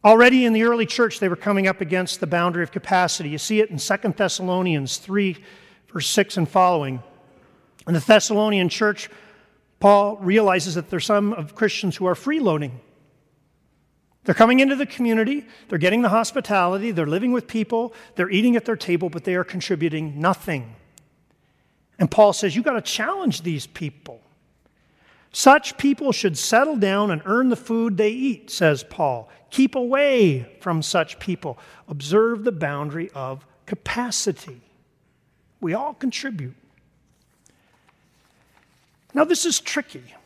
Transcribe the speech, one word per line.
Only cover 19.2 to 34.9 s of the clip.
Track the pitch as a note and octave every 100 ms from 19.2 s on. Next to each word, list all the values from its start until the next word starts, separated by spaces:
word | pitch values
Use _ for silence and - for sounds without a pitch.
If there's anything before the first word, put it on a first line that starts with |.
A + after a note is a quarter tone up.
they | - F3+
are |
contributing | F3 F#3 - E3+ E3 D#3 D#3 D3
nothing. | E3+ F#3 - D3 A2+ A2+ _ _ _ _ _ _ _ _ _ _ _ -
And | F3+
Paul | - G#3
says, | - G3 E3
"You've | C4+
gotta | A#3+
challenge | - - A#3 G4 E4 C#3+
these | E3 D3+ -
people." | - D3+ - - A#2 _ _ _ _ _ _ _ _ _ _ _ -
"Such | C4 D4 - -
people | C#4 C#4 C#4+
should | - G3 D3
settle | - A3+ C#4+ C#4
down | G3 G3 G#3
and | D#3 F#3
earn | A3+ B3+
the | A#3
food | - A3+ A3+ F#3
they | G#3+
eat," | A#3+ C4+ G#3 -
says | - D#3+ C#3 -
Paul. | - D3+ A#2+ G#2+ - _
"Keep | - C4+ C4+
away | B3 C4+ C#4+ B3+ F#3+ C3 A#2 -
from | F#3 E3
such | D3 F3+ D#3+ -
people. | - F3 D#3 A#2+ - - -
Observe | D3 C#3+ G3+ A3+ A#3 A3+
the |
boundary | F3 D3+ C#3+ D3 C#3+ E3+
of | C#3 C3 C3+ _ _ -
capacity." | - - - B3 - G#3 - - A#2+ _ _ _